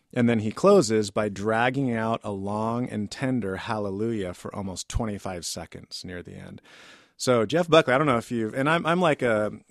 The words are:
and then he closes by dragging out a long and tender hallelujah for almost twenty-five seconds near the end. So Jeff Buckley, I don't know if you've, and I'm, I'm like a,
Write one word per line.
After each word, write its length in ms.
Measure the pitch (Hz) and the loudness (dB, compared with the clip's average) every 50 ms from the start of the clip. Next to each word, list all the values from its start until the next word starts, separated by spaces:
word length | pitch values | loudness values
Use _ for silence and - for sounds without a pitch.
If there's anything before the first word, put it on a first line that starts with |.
| _ _ - | _ _ 0
and 160 | 123 120 117 | 2 2 4
then 100 | 117 110 | 4 2
he 120 | 104 110 | 0 -2
closes 600 | - - - 196 202 190 135 107 113 110 107 101 | -2 2 6 6 6 6 6 4 2 0 0 0
by 160 | - 113 107 107 | -2 -2 -2 -2
dragging 680 | 95 95 101 110 110 113 120 131 127 139 139 123 117 | -2 -4 -2 0 2 2 2 2 0 0 -2 -2 -2
out 280 | 113 113 113 113 - - | -2 -2 -2 -2 -4 -4
a 80 | 110 | -6
long 560 | 101 98 95 101 104 107 110 113 117 120 123 - | -8 -6 -6 -4 -4 -4 -2 -2 -2 -4 -4 -4
and 240 | - 107 104 - | -4 -6 -6 -6
tender 460 | - - 139 131 131 120 98 95 95 90 | -6 -6 -4 -2 -2 -2 -2 -4 -6 -6
hallelujah 760 | - 117 113 107 104 98 95 101 110 117 117 104 95 90 87 | -6 -4 -4 -4 -4 -4 -4 -2 -2 -2 -2 -2 -4 -6 -8
for 200 | - - - - | -10 -12 -10 -8
almost 320 | 101 95 98 87 - - - | -8 -8 -8 -8 -10 -8 -6
twenty-five 580 | - - 117 107 101 95 - 98 92 87 82 | -4 -4 -4 -4 -6 -6 -8 -8 -8 -8 -8
seconds 600 | - - 90 80 - - 87 - - - - - | -8 -8 -8 -10 -12 -14 -18 -16 -14 -14 -14 -12
near 180 | 92 90 90 87 | -10 -10 -12 -12
the 120 | 92 95 | -12 -14
end. 260 | 95 92 90 - - - - - - - - - - _ _ _ | -16 -16 -16 -18 -18 -20 -20 -20 -20 -20 -20 -20 -20 _ _ _
So 300 | - - 131 123 117 110 | -4 0 2 4 4 4
Jeff 220 | 98 139 170 180 156 | 2 2 0 2 6
Buckley, 260 | 151 160 156 131 123 | 6 6 6 6 4
I 40 | 139 | 4
don't 100 | 156 147 | 4 4
know 100 | 120 117 | 2 2
if 140 | - - | 0 -2
you've, 220 | 120 117 110 107 104 | -2 -2 -2 -2 -2
and 160 | 131 135 151 | -2 0 2
I'm, 160 | 165 175 170 | 2 2 2
I'm 160 | 156 170 180 | 2 2 4
like 200 | 185 160 143 - | 4 2 2 2
a, 300 | 131 120 110 107 107 104 107 107 - _ | 2 2 2 2 2 0 -4 -8 -12 _